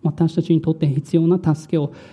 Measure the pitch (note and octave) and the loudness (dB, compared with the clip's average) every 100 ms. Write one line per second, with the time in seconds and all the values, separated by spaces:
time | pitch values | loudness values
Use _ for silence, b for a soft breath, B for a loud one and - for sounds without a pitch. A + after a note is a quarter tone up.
0 | E3 - E3 E3 - D#3+ D#3+ D#3+ D3+ C3+ | -6 0 -2 0 0 0 2 0 0 -2
1 | - E3+ E3 F3+ E3 D3+ - E3 C#3+ B | 0 0 2 2 0 -2 -2 -4 -4 B
2 | B | B